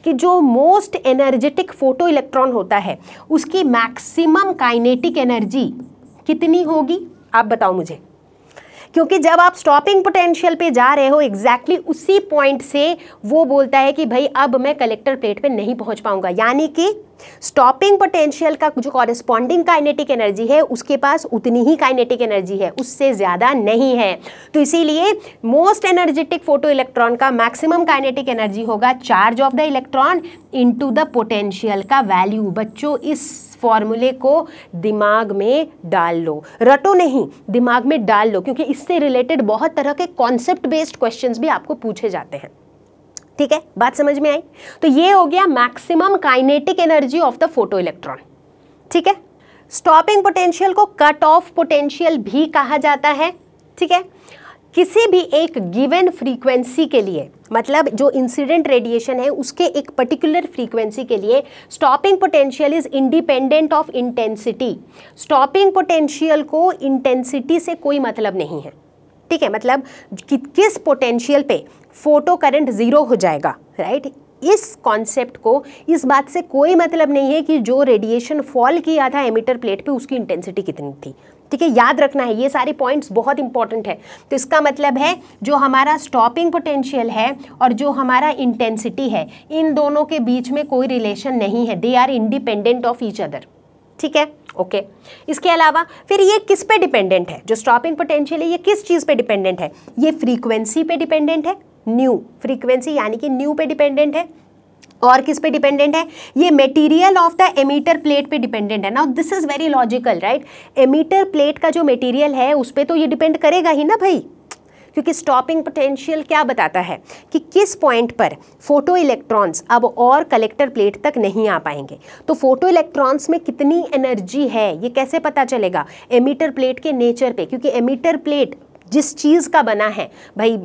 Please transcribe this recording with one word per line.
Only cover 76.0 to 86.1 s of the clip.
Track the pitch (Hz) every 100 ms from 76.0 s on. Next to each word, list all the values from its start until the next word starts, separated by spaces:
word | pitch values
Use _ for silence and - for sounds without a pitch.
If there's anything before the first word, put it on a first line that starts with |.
| 262
बात | 277 277
से | 349
कोई | 349 269 302 359
मतलब | 339 330 302
नहीं | 277 269
है | 302
कि | 311 311
जो | 220 262
रेडिएशन | 269 220 220 233 240 302
फॉल | - 254 247 330
किया | 320 311 262
था | 285
एमिटर | 262 220 226 247
प्लेट | 233 196 -
पे, |
उसकी | 262 247 254
इंटेंसिटी | 220 170 175 185
कितनी | 190 156 143 139
थी, | 139 - _ _ -
ठीक | 285
है? | 330
याद | 240 233 277
रखना | 285 277
है, | 247 220
ये | 269
सारे | 269 285
पॉइंट्स | 302 254 294 294
बहुत | 196 226 285
इंपॉर्टेंट | 254 247 220 226 208
है। | 165 - - -
तो | 269
इसका | 262 311
मतलब | 294 285 285 262
है, | 302 349 - -
जो | 214 285
हमारा | 269 269 285 311
स्टॉपिंग | -